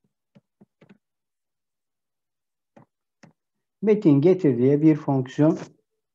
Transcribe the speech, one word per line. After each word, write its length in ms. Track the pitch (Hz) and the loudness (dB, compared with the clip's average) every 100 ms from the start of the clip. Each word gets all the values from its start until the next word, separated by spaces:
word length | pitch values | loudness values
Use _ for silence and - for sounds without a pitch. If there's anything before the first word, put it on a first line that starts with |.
| _ _ _ _ _ _ _ _ _ - _ _ _ _ _ _ _ _ _ _ _ _ _ _ _ _ _ - _ _ _ _ _ _ _ _ _ _ | _ _ _ _ _ _ _ _ _ -20 _ _ _ _ _ _ _ _ _ _ _ _ _ _ _ _ _ -20 _ _ _ _ _ _ _ _ _ _
Metin 380 | 208 208 165 139 | -4 0 2 2
getir 380 | 165 185 151 120 | 2 2 0 0
diye 240 | 131 143 | 0 2
bir 140 | 156 151 | 2 0
fonksiyon 640 | - 135 127 - 151 185 - _ _ _ _ | -2 -6 -6 -2 0 0 -10 _ _ _ _